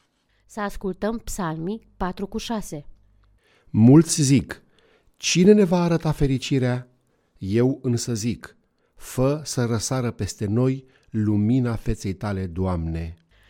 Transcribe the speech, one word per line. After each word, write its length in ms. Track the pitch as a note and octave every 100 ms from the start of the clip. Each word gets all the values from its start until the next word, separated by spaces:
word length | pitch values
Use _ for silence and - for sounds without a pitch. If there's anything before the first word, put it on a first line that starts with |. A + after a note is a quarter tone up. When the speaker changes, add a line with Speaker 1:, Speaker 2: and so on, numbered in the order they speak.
| _ _ _ _ _
Speaker 1:
Să 160 | -
ascultăm 560 | G3+ - G3 F#3 G3+ A3+
Psalmii 720 | - - E3+ D#3+ E3+ A3+ _ -
patru 300 | F#3 F#3 G3+
cu 100 | A3
șase. 480 | - A3 - D3+ - - _ _ _ _ _ _ _
Speaker 2:
Mulți 520 | G#2 A#2 D3+ E3 -
zic: 420 | C3+ C3+ - - _ _ _ _ _ _
"Cine 340 | - E3 F#3+
ne 120 | G#3+
va 200 | F3+ F3+
arăta 280 | E3+ E3 D#3+
fericirea?" 800 | D3 C#3 C3 - C3+ B2 B2 - _ _ _ _ -
Eu 420 | F#2+ A2 B2+ C3+
însă 320 | C3 A#2+ -
zic: 440 | A2+ A2+ G2+ - _ _ _ _ -
"Fă 460 | - - C3 D3+
să 220 | C#3+ - A#2
răsară 460 | A#2 - C3 A#2+
peste 340 | - G2 - G#2
noi 400 | A2 C3 C3+ - _ _
lumina 640 | A2 G#2+ G#2 G#2+ C3 A#2+ A2
feței 380 | - A2 G2+
tale, 340 | F#2 G#2+ G2 F#2
Doamne." 720 | E2 F#2+ F2 E2 E2 E2 E2+ _ _